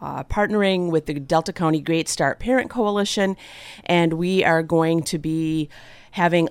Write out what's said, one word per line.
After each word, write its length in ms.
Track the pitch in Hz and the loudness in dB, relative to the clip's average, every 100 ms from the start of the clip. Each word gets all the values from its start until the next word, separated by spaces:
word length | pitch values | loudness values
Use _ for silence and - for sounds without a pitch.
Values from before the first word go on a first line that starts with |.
uh, 220 | 143 139 | -10 -10
partnering 680 | 147 214 208 208 196 185 175 | -6 -2 0 2 2 0 0
with 160 | 160 156 | -2 -2
the 80 | |
Delta 380 | 143 135 165 165 | -8 0 0 0
County 280 | 175 160 156 | -2 0 0
Great 280 | 151 165 160 | 0 -2 -2
Start 320 | - 139 - | -2 -2 -2
Parent 280 | 233 262 - | 0 0 0
Coalition, 680 | 240 208 202 202 214 196 185 - - - - | -2 0 0 -2 0 0 -2 -12 -20 -20 -14
and 300 | - 175 165 | 0 2 4
we 300 | 160 180 185 | 2 0 2
are 180 | - 165 | 4 2
going 400 | 160 165 160 165 | 2 2 2 0
to 140 | 151 160 | -2 -6
be 520 | 160 160 160 156 151 - - - - | -4 -4 -4 -4 -6 -10 -20 -20 -14
having 360 | - 175 170 165 | 0 2 4 0